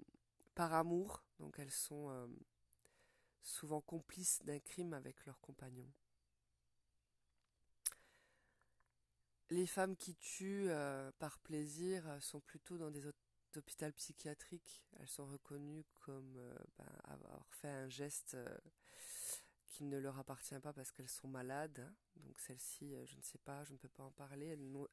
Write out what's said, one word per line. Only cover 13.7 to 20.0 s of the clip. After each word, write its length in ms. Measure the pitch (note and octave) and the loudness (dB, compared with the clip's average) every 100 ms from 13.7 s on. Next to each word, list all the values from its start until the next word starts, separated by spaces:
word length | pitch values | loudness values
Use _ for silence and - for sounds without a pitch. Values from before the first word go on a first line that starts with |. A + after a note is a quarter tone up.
| - D#3 | 0 0
psychiatriques. 920 | - - - D3+ D3 - F3 - - - - | 0 -6 -4 -4 -4 -6 -8 -8 -14 -14 -12
Elles 80 | C#3 | -4
sont 180 | - C#3 | -2 -2
reconnues 580 | C#3 - C#3+ D3 D#3 D#3 | -6 -4 -4 -2 -4 -8
comme, 420 | - - C3+ C3 B2+ | -10 -6 -6 -6 -8
euh, 200 | B2 B2+ - - | -8 -8 -8 -10
ben, 220 | - - - | -12 -10 -8
avoir 420 | C#2 - - - | -8 -8 -10 -8
fait 200 | - D3 | -4 -2
un 180 | C3+ C3 | -2 -2
geste, 460 | B2+ C#3+ - - | -2 0 0 -2
euh, 220 | B2+ A#2+ - D#3 - - - - - - - - _ - | -2 -2 -4 -8 -20 -18 -12 -6 0 2 0 -2 _ -14
qui 160 | - | -4
ne 160 | C#3+ | 2
leur 180 | C#3 | 4